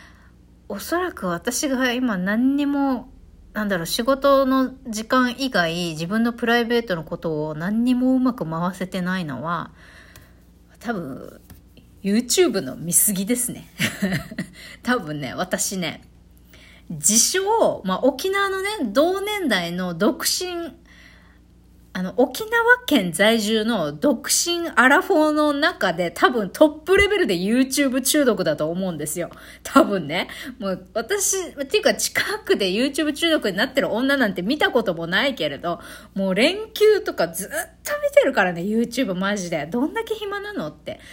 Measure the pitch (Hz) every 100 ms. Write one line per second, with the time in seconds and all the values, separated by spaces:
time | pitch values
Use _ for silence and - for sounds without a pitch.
0 | - - - - - - - 208 - 339
1 | 359 - 185 170 247 247 294 254 254 240
2 | 254 190 185 220 262 285 285 285 277 254
3 | - - - - - 214 208 185 165 -
4 | 240 269 277 269 269 262 262 262 - 214
5 | 226 262 247 247 269 202 170 170 170 156
6 | 170 220 233 233 226 240 233 240 233 170
7 | 160 170 175 151 156 151 175 220 247 247
8 | 254 262 254 254 160 160 180 185 185 190
9 | 180 185 156 120 156 170 - - - -
10 | - - - - _ - _ - 220 214
11 | 147 - - - - - - - - -
12 | 190 214 240 - 349 190 131 - 160 175
13 | - 190 196 247 - - - - - -
14 | 190 180 - - - - - - - 247
15 | 156 147 127 98 180 185 - 190 160 -
16 | - - - - - - - - - 160
17 | - 220 - 370 392 453 214 - 185 -
18 | 262 269 381 392 392 381 392 427 240 208
19 | 330 381 403 415 320 190 170 180 185 165
20 | 208 - - - 359 349 330 - - -
21 | - - - - _ _ - - - 185
22 | 185 - 262 - 440 466 466 494 - 285
23 | 180 156 208 226 208 220 214 226 151 151
24 | 294 262 - - 339 339 330 - 254 294
25 | 370 339 311 302 302 285 320 359 190 170
26 | 175 - 370 247 190 - 302 302 - 392
27 | 403 403 254 175 190 240 262 294 277 262
28 | 262 302 262 202 170 147 156 175 190 160
29 | 147 175 165 - - - - 277 202 196
30 | 143 170 - - 294 - 196 185 - -
31 | 226 403 - 381 330 262 269 427 247 -
32 | - - - 415 - 392 196 196 277 277
33 | 302 294 339 311 214 180 262 - 160 214
34 | 269 277 220 185 185 302 392 247 208 165
35 | 165 190 277 - 151 135 165 165 - -
36 | - 196 190 185 277 403 440 - 427 403
37 | - - 170 180 - 311 370 - - 587
38 | 587 571 - 233 185 170 190 220 233 254
39 | 220 180 196 208 175 165 151 240 311 415
40 | 453 440 415 403 403 381 151 - - -
41 | -